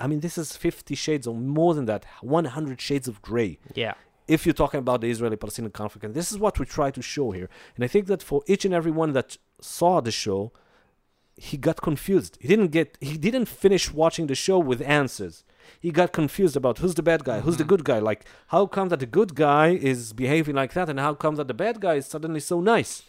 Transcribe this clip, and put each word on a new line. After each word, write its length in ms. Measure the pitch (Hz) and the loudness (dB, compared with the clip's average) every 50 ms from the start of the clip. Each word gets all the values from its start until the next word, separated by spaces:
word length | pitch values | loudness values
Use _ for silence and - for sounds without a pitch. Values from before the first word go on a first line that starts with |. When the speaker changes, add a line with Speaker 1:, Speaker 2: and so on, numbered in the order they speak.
Speaker 1:
I 60 | 120 | -4
mean, 140 | 139 156 151 | -2 -2 -2
this 180 | 151 175 - 175 | -4 -4 -6 -6
is 180 | 156 - - | -8 -8 -8
fifty 380 | - - 170 - - - - 139 | -4 -4 -4 -4 -4 -8 -10 -8
shades 320 | - - 156 156 143 120 | -4 -2 -2 -2 -2 -2
or 80 | 120 117 | -4 -6
more 400 | 113 123 135 147 156 165 175 165 | -4 -4 -2 2 4 4 4 4
than 100 | 151 131 | 2 0
that, 180 | 107 107 98 - - - - - | -2 -2 -4 -6 -12 -18 -14 -4
one 240 | 120 147 170 165 | 0 0 0 0
hundred 340 | 127 117 156 156 139 127 - | -2 -4 -6 -6 -6 -8 -8
shades 260 | - - 143 139 127 127 | -4 -2 -2 -2 -2 -6
of 120 | 107 - - | -10 -10 -10
gray. 360 | - 107 120 113 92 76 - _ - - | -4 -2 0 0 -2 -4 -8 _ -12 -8
Speaker 2:
Yeah. 200 | - 113 107 98 - _ _ _ _ _ | -6 -6 -6 -6 -10 _ _ _ _ _
Speaker 1:
If 200 | - 156 151 - | 0 0 2 2
you're 80 | 165 147 | 0 0
talking 240 | - 151 135 - 143 | 2 0 0 0 -2
about 220 | 123 127 123 120 | 0 0 0 0
the 100 | 113 117 | 0 -2
Israeli-Palestinian 600 | 120 110 120 113 110 104 - 110 - - 117 107 - | -2 -2 -2 -2 -2 -4 -6 -8 -8 -8 -10 -10 -8
conflict, 320 | - 104 107 - 101 - | -8 -10 -10 -10 -10 -12
and 100 | 107 110 | -8 -6
this 160 | 151 175 - 214 | -6 -6 -6 -4
is 60 | 196 | -2
what 200 | 214 202 - - | -2 0 0 -2
we 60 | 139 | -4
try 260 | - - - 147 139 135 | -4 -2 -2 -2 -2 -2
to 100 | 131 117 | -6 -10
show 300 | - - - 135 117 92 | -8 -4 -4 -2 -2 -4
here. 160 | 90 92 - - - - - _ | -6 -10 -12 -14 -18 -20 -16 _
And 100 | - 120 | -4 -2
I 40 | 123 | 0
think 180 | - 208 202 | 2 0 2
that 160 | 185 196 151 - | 0 -2 -4 -2
for 200 | - 143 143 - | -2 -2 -2 2
each 180 | - 196 196 - | 2 2 2 2
and 80 | 190 180 | 2 0
every 200 | 170 160 170 156 | 2 0 0 0
one 200 | 160 160 156 139 | 0 0 0 0
that 240 | 127 - - - - _ _ _ _ | 0 -2 -4 -8 -20 _ _ _ _
saw 400 | - - - - 170 175 185 160 | -18 -16 -2 2 2 4 4 4
the 120 | 120 117 107 | 2 0 -4
show, 400 | - - 107 98 98 101 117 - _ _ _ _ _ _ _ _ _ _ _ _ _ _ _ _ | -4 -2 -2 -2 -2 -2 -4 -10 _ _ _ _ _ _ _ _ _ _ _ _ _ _ _ _
he 200 | - - - 151 | -20 -12 -10 -10
got 260 | 139 - 156 156 - - | -2 -2 -2 -2 0 -2
confused. 560 | 170 147 - - - 196 170 - - - _ | -4 -4 -2 0 2 2 2 2 0 -6 _
He 60 | - | 0
didn't 220 | 127 196 226 208 165 | 2 4 4 4 4
get, 280 | 143 165 156 - - _ | 2 0 0 0 -4 _
he 180 | - 135 151 160 | -8 -8 -6 -2
didn't 280 | 147 208 254 262 226 | -2 -2 0 0 -2
finish 460 | - - - - 190 196 170 - - - | -2 0 2 4 4 6 4 2 -2 0
watching 360 | 147 160 165 - - 165 139 | 2 2 2 2 0 -2 -2
the 80 | 135 | -2
show 220 | - - - 190 185 | -2 0 2 4 4
with 200 | 165 127 123 120 147 | 4 2 0 -2 0
answers. 600 | 139 147 147 139 123 - - 98 87 78 - _ _ _ _ _ - - _ | 2 2 2 2 0 -4 -8 -10 -10 -12 -14 _ _ _ _ _ -20 -16 _
He 100 | - 170 | -6 -2
got 220 | 151 170 180 - - | 2 2 2 2 2
confused 440 | 175 156 139 - - 196 170 135 | 0 -2 0 2 2 2 2 2
about 220 | 143 127 127 117 - | 2 0 0 0 0
who's 160 | - 185 165 | -2 -2 -2
the 80 | 170 156 | 0 2
bad 220 | 165 165 160 131 | 2 2 2 0
guy, 160 | 131 117 104 | -2 -4 -2
who's 160 | 104 156 175 | 0 0 0
the 80 | 151 151 | 0 2
Speaker 3:
Mm-hmm. 40 | 151 | 4
Speaker 1:
good 140 | 202 180 143 | 2 4 4
guy. 140 | 147 127 110 | 2 0 2
Like, 260 | 104 110 107 - - - - - _ - | 2 0 0 -2 -6 -14 -20 -20 _ 0
how 180 | - 175 202 | 2 2 2
come 220 | 190 - 196 190 180 | 2 0 -2 0 0
that 100 | 175 143 | 0 -2
the 60 | 135 | -2
good 280 | 117 - 180 226 190 143 | 0 2 2 2 2 2
guy 340 | 123 156 147 143 151 156 165 | 2 4 6 6 6 6 6
is 420 | 180 - 139 135 131 123 117 107 107 | 4 4 2 0 0 -2 -4 -8 -6
behaving 420 | 113 127 127 147 160 156 151 139 | -4 0 2 2 2 2 0 0
like 200 | 139 135 123 - | -2 -2 -2 -2
that, 140 | 180 180 160 | -2 -2 -2
and 120 | 143 135 | -2 -2
how 140 | 135 151 147 | -2 -2 -2
come 200 | 143 - 156 151 | 0 -2 -2 0
that 120 | 147 147 127 | -2 -4 -6
the 60 | 120 | -4
bad 260 | 107 185 226 233 220 | -2 -2 -2 -2 0
guy 140 | 196 180 160 | 0 0 0
is 120 | 143 135 | 0 -2
suddenly 340 | - - 156 156 160 160 151 | -4 -8 -8 -6 -6 -6 -6
so 200 | - - 180 175 | -4 -2 -2 0
nice? 420 | 175 214 233 196 123 - - - - | 2 4 4 2 2 -2 -6 -14 -16